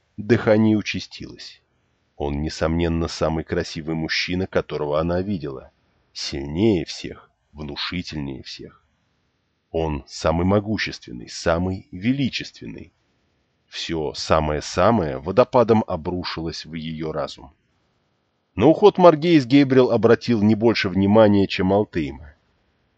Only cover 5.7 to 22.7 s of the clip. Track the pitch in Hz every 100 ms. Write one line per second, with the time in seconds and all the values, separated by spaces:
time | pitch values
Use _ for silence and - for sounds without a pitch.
5.7 | _ _ _ _ - - 76 71 78 113
6.7 | 95 78 - 62 - - _ _ 73 73
7.7 | 71 - 90 87 78 69 64 - - -
8.7 | _ _ _ _ _ _ _ _ _ _
9.7 | 82 80 73 - - - 82 90 101 104
10.7 | 104 - - - 60 55 - - 82 92
11.7 | 95 - 90 104 139 131 - - - 113
12.7 | - - _ _ _ _ _ _ _ _
13.7 | - - 82 73 - - 80 76 76 -
14.7 | - 92 113 80 65 73 95 123 127 113
15.7 | 120 - 90 78 90 85 - 82 78 -
16.7 | 82 78 78 80 78 69 - - _ _
17.7 | _ _ _ _ _ _ _ _ - 123
18.7 | 160 208 185 180 156 170 165 120 139 135
19.7 | 131 123 113 110 113 - 113 104 110 117
20.7 | 107 101 90 98 107 107 101 95 - 92
21.7 | 98 107 90 73 65 - _ _ _ _